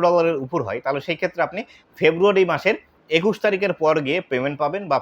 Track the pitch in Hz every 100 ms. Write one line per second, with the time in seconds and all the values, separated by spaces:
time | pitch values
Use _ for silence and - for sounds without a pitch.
0 | 175 175 165 151 131 170 104 117 135 139
1 | - 160 180 170 151 180 269 - _ -
2 | 165 165 202 190 180 147 190 - _ _
3 | - 165 202 - 214 190 196 165 156 156
4 | 139 175 - 127 139 143 147 190 185 131